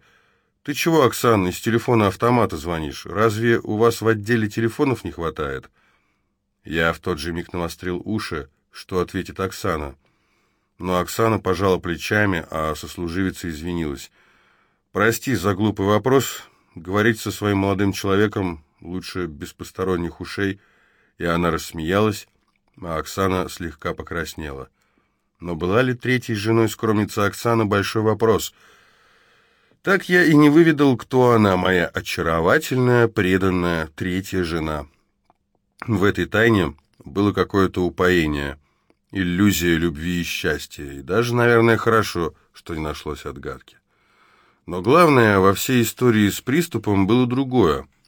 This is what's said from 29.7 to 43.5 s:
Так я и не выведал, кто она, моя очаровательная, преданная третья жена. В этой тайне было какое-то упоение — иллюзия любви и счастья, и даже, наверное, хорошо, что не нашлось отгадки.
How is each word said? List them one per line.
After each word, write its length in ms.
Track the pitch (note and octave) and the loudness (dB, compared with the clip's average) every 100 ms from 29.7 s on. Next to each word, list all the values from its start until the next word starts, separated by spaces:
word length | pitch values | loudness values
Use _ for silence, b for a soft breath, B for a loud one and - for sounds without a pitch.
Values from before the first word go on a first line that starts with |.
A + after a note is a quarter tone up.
| b | b
Так 280 | - F#3+ - | 0 0 2
я 160 | F3+ D#3 | 4 6
и 100 | D3 | 8
не 140 | D3+ | 8
выведал, 480 | D3+ E3 D3 C#3+ A#2+ | 8 6 6 4 2
кто 340 | - B2+ B2 | 0 4 6
она, 240 | A#2 G2+ F2+ | 6 6 4
моя 280 | F2+ F2+ E2 | 4 2 2
очаровательная, 1200 | F#2 - - E2 E2 E2 D3 - B2+ B2 B2 A#2 | -2 -6 -4 0 0 2 2 0 0 2 4 2
преданная 800 | G#2+ F#2 F#2 F#2+ F2+ F2 E2 D#2 - | 2 2 2 2 0 0 -2 -4 -8
третья 480 | F2+ F2+ F#2+ F#2+ | -6 -6 -4 -4
жена. 440 | E2+ E2 D#2 D2+ D2 _ _ _ _ _ _ _ _ - - | -4 -4 -4 -6 -10 _ _ _ _ _ _ _ _ -14 -4
В 180 | G#2 | 0
этой 220 | G2+ F#2 E2+ | 0 0 -2
тайне 500 | G#2 A#2 G#2+ D#2 D2 _ _ | 2 4 4 0 -4 _ _
было 280 | - D2 G2+ | -10 -2 0
какое-то 520 | F#2+ F2+ G2+ F#2 G2 | 0 0 2 0 0
упоение — 720 | F2 - F#2 F2+ D#2 D2 C#2+ C#2 _ _ _ _ _ | -2 0 2 2 2 -2 -6 -10 _ _ _ _ _
иллюзия 640 | G2 F2+ F2 G#2 E2 E2+ E2 | -4 -2 2 2 2 2 2
любви 460 | E2+ D2 E2+ F2 | 0 -2 -4 -4
и 20 | |
счастья, 600 | E2 - E2 D2 - - C#2 | -4 -4 -4 -4 -6 -16 -16
и 160 | C#2 | -14
даже, 340 | C2+ G#2 A#2+ A#2+ | -4 -2 0 2
наверное, 420 | A#2+ A#2 A#2 A2 | 4 6 6 4
хорошо, 560 | A#2 A2 G2+ F2 D#2+ - _ | 2 2 2 -2 -6 -6 _
что 220 | - - | -20 -10
не 80 | D#2+ | -8
нашлось 440 | D#2 D2 D2+ D2 D2+ | -6 -8 -10 -10 -12
отгадки. 520 | C2+ C#2 | -12 -12